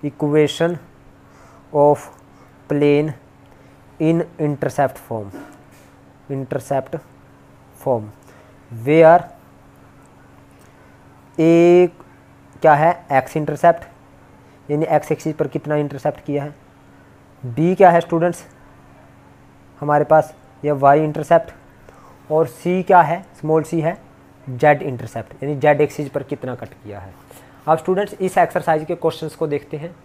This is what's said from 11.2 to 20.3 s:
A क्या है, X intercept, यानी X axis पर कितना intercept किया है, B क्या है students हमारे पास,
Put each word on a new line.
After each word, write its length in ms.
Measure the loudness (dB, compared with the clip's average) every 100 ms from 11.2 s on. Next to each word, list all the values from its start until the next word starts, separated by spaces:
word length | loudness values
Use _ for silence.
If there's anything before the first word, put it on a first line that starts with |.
| -18 -2
A 500 | 4 6 6 6 4 -2 -20 -20 -20 -20 -20 0
क्या 120 | 2
है, 180 | 4 2 0 -2
X 240 | -2 -2 -6
intercept, 480 | -6 2 2 2 -4 -20 -20 -20 -20 -20 -20 -20 -6
यानी 160 | -4 0
X 260 | -2 -2
axis 220 | -6 -6
पर 120 | -6 -6
कितना 280 | -6 -6 -4
intercept 440 | -4 -6 -8 -8
किया 180 | -8 -8
है, 120 | -8 -16 -20 _ _ -20 -20 _ _ _
B 300 | -12 -2 -2
क्या 160 | 4 6
है 100 | 6
students 440 | 0 -2 -2 -4 -14 -20 -20 -20 -20 -20 -20 -20 _ _ _ _ _ -12
हमारे 240 | -2 0
पास, 300 | 4 4 2